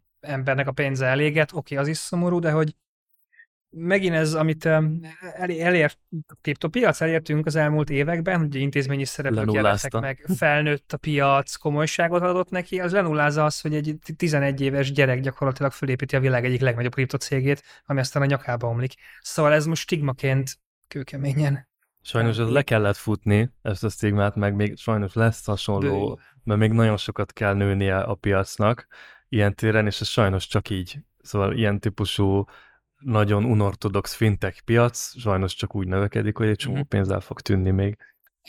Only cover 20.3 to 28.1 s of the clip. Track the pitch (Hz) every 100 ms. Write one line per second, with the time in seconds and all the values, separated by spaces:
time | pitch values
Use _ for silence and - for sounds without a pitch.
20.3 | 135 135 - _ _ _ 147 131 139 139
21.3 | 139 147 139 - _ _ _ - 117 117
22.3 | 110 113 135 139 113 104 101 - 104 -
23.3 | 104 120 - - 98 110 - 107 104 101
24.3 | 107 104 101 104 - - 110 101 - 113
25.3 | 113 - 101 - 98 101 98 101 - _
26.3 | _ - 104 110 113 113 107 - 104 101
27.3 | - 104 101 101 98 98 95 95